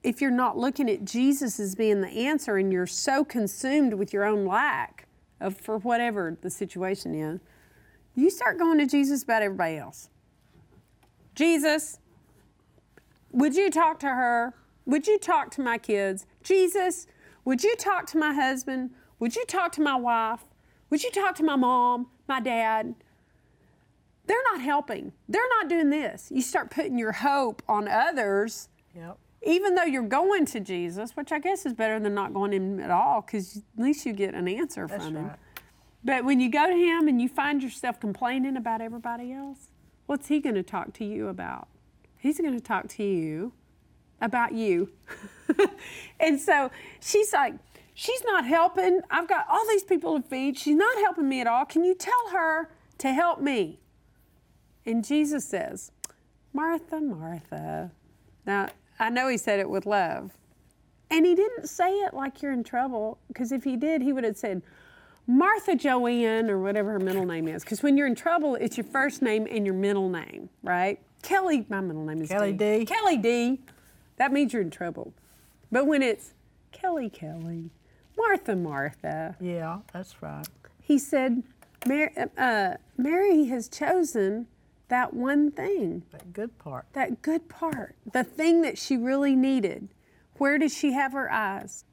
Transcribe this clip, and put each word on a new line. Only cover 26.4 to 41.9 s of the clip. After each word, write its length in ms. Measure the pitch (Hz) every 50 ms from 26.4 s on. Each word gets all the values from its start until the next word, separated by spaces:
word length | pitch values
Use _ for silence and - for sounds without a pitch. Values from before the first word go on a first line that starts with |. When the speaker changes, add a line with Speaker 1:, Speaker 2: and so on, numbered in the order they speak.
Speaker 1:
start 280 | 247 - - 359 - -
putting 280 | - 277 311 - 262 240
your 140 | 226 220
hope 500 | - - 226 285 277 285 269 233 214 - - -
on 200 | 214 208 208 208
others, 800 | - 220 269 339 339 262 220 202 196 196 208 226 - - - _ _ _ _ _ _
Speaker 2:
Yep. 220 | 175 165 170 196 _ _ _ _ _
Speaker 1:
even 320 | - - 330 370 392 403 359
though 80 | 370 339
you're 180 | 330 269 262
going 420 | 233 202 247 285 339 392 403 381 294
to 140 | - - 226
Jesus, 560 | 190 196 190 180 175 170 170 196 220 240 -
which 160 | - 285 -
I 60 | 320 302
guess 260 | 285 - 392 381 -
is 80 | 285
better 260 | 233 220 220 220 220 220
than 160 | 214 208 202
not 200 | 202 196 - -
going 180 | 196 196 202
in 280 | 202 190 190 190 202 185
at 100 | - -
all, 320 | 175 180 214 - - 220
'cause 400 | - - - 208 185 - - 208 - _ _ 220
at 40 |
least 220 | 233 277 302 294 -
you 80 | 254
get 220 | 214 196 196 190 -
an 140 | - 180 180
answer 380 | 196 240 339 285 - 202 180
Speaker 2:
That's 180 | 156 - - 160
Speaker 1:
from 100 | 156 156
him. 120 | 151 165 208
Speaker 2:
right. 100 | - - - - _ - _ _ _ _ _ _ _ _ 233
Speaker 1:
But 200 | 240 269 254 247
when 160 | 269 277 247
you 80 | 254 240
go 160 | 254 294 302
to 100 | 359 359
him 300 | 349 349 339 330 339 320
and 160 | 302 262 240
you 60 | 240 254
find 340 | - - 277 285 294 277
yourself 380 | 262 247 - - - 247 233 -
complaining 560 | - 208 190 - 240 240 262 269 254 277 269
about 240 | 262 220 233 226 226
everybody 520 | 226 226 233 240 233 233 233 233 247 247
else, 380 | 262 269 277 277 269 - - _ _ _ _ _ _ _ _
what's 200 | - 285 277 -
he 140 | - 294 302
gonna 240 | 285 277 220 190 180
talk 280 | - - 185 - - -
to 100 | - 220
you 240 | 202 214 196 214 202
about? 400 | 185 185 180 - 64 - - _ _ _ _ _